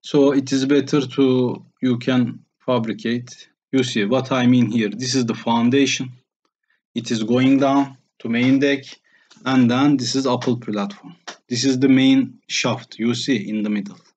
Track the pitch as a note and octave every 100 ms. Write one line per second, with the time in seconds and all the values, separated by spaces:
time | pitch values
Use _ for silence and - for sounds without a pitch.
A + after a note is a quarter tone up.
0 | - D3+ C#3 C#3 B2+ C3+ C3+ C#3+ C3+ D3+
1 | B2+ - C3+ B2+ B2 - - _ B2+ A#2+
2 | A#2+ B2+ A#2 A2+ _ _ - B2 A2+ G2+
3 | A2+ A#2+ B2 - - _ _ C3 B2+ A2+
4 | G2+ B2+ B2 C3 B2 B2+ A2+ A#2 G#2+ G2+
5 | B2+ B2+ A#2 G#2+ - A#2 A#2 C#3 C3+ -
6 | B2+ - _ _ _ _ _ _ _ A#2+
7 | A#2 A2+ A2 B2 C3 C3+ C3+ C#3 C3+ -
8 | _ _ A#2+ A#2 B2+ C3+ C#3 C#3 C#3 -
9 | _ _ _ _ B2+ C3 A#2+ B2 C#3+ C#3
10 | B2 C3 C3 B2 B2+ A#2 - G#2 G2+ -
11 | F2+ - - - _ B2 C3+ B2+ C3+ C3
12 | C3 C3+ B2 - _ - D#3 B2+ - -
13 | A2+ A#2+ - A#2+ G2+ G#2+ G#2 G#2 G2 -
14 | _